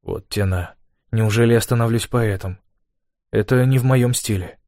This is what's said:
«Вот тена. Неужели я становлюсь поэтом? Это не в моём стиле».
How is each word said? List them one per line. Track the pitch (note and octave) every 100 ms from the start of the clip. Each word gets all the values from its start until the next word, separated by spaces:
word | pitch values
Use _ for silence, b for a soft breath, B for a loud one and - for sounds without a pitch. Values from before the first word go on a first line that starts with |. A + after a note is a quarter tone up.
«Вот | F2+ F2 -
тена. | - G2 F#2 F2 - _ _ _
Неужели | A2+ A2 G#2+ B2+
я | A#2
становлюсь | - A#2+ A#2 A2+ -
поэтом? | B2 A2 G2 F#2+ F#2+ _ _ _ _ _ _ _
Это | A2 G#2 B2+
не | B2+ C3
в |
моём | B2+ C3 B2
стиле». | C3 - G2+ F2 -